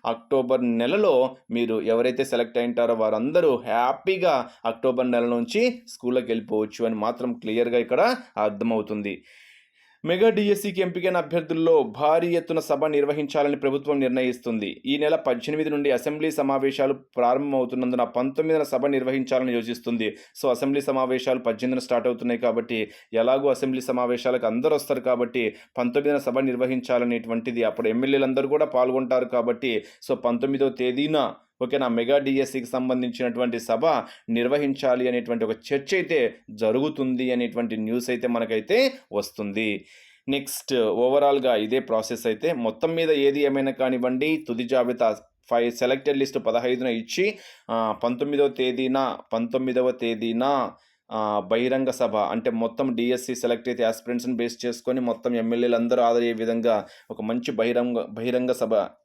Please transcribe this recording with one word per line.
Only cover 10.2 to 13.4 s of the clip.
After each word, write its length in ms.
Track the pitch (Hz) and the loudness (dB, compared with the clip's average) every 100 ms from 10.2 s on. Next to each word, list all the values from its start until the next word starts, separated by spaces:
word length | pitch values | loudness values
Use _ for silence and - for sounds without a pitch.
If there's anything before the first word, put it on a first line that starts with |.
| 226 | 4
డీఎస్సీకి 460 | 202 202 202 202 185 | 4 2 0 -2 -2
ఎంపికైన 360 | 180 180 185 180 | -2 0 0 0
అభ్యర్థుల్లో 560 | 156 165 160 160 165 160 | 0 -4 -2 0 4 4
భారీ 460 | 117 110 147 165 175 170 | 4 0 2 4 2 0
ఎత్తున 220 | 165 160 | 0 -4
సభ 260 | 151 143 156 | 0 0 2
నిర్వహించాలని 720 | 147 143 147 143 156 | 2 2 0 -2 0